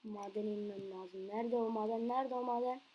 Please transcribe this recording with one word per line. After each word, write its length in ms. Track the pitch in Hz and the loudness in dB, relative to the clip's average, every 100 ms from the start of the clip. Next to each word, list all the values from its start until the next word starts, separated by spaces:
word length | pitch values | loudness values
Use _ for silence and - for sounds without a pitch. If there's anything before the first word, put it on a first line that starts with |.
Maden 440 | 220 208 202 208 214 | -8 -6 -4 0 0
inmem 440 | 208 208 196 196 | 0 -2 -4 -8
lazım. 380 | 190 185 190 190 | -8 -8 -8 -4
Nerede 280 | 214 233 240 | -2 2 2
o 140 | 226 | 2
maden? 380 | 220 214 226 233 | 2 2 2 2
Nerede 260 | 254 262 | 2 2
o 80 | 247 | 0
maden? 380 | 247 240 247 254 - | 2 2 2 0 -8